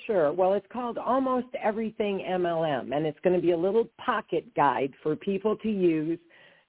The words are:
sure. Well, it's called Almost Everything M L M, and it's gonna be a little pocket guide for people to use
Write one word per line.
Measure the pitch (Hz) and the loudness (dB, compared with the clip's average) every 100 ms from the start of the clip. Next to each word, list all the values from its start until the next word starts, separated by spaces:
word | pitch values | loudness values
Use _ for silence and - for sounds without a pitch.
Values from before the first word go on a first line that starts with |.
| - | -2
sure. | 202 147 | 2 2
Well, | 165 185 | 4 2
it's | 202 - | 2 -2
called | 233 240 - | -8 -6 -6
Almost | - 262 262 254 247 - | -2 0 2 0 -2 -4
Everything | 208 220 220 - 208 190 | -2 -2 -4 -2 -2 -2
M | - 185 | -2 -2
L | 175 165 | 0 0
M, | 160 135 110 | 0 -2 -2
and | 143 156 | -2 -2
it's | - | 0
gonna | 185 185 | 2 2
be | 175 | 2
a | 170 | 2
little | 185 220 233 - | 2 0 0 -4
pocket | - 220 - 165 - | -4 -4 -2 -6 -4
guide | - 143 120 139 - | 0 2 2 -2 -4
for | 156 151 | -4 -4
people | - 190 214 208 | -2 -2 -2 -2
to | 220 | -2
use | 202 175 160 156 170 _ - - _ | 2 2 2 0 -6 _ -20 -20 _